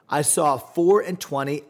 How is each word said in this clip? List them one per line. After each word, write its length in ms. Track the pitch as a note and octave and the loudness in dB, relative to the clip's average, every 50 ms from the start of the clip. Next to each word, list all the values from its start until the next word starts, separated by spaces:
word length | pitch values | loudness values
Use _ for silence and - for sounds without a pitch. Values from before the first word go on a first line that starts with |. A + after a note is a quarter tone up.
| _ - | _ -4
I 120 | - D3 D3 | -4 -2 0
saw 340 | - - F#3+ E3 D3 C#3 A#2+ | 0 0 2 2 2 0 0
four 420 | - - - F3 E3+ F3+ G3+ G#3 | -4 -8 -2 0 2 4 4 4
and 180 | - E3+ F3+ F3+ | 2 -2 -8 -10
twenty 460 | - - C#3+ C#3 C3+ C#3 D3 C#3+ - - | -8 -8 -6 -6 -4 -4 -6 -8 -8 -8